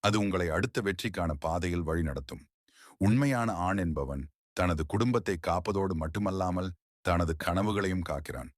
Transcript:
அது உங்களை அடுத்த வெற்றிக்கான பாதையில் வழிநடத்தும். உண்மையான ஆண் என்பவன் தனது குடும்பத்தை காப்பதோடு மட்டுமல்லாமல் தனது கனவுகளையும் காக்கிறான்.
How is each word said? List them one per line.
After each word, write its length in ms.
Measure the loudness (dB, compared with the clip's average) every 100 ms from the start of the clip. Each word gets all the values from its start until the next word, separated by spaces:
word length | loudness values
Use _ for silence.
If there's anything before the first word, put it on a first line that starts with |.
அது 120 | 2 2
உங்களை 280 | 0 0 0
அடுத்த 300 | 0 0 0
வெற்றிக்கான 480 | -2 -2 -4 -2 -2 -2
பாதையில் 460 | -2 0 0 -2 0
வழிநடத்தும். 540 | 0 0 -4 -10 -14 -16 _ _ _ -20 0
உண்மையான 480 | 4 4 4 2 0 0
ஆண் 220 | 0 2
என்பவன் 400 | 0 -2 -4 -6 -8 _ _ 0
தனது 260 | 2 2 0
குடும்பத்தை 500 | 2 4 2 0 -2
காப்பதோடு 560 | 0 0 0 0 0
மட்டுமல்லாமல் 800 | -2 -2 -2 -2 0 0 0 -4 -8 _ _
தனது 280 | 0 2 2 0
கனவுகளையும் 720 | 0 0 0 0 0 0 -2
காக்கிறான். 440 | -6 -6 -10 -12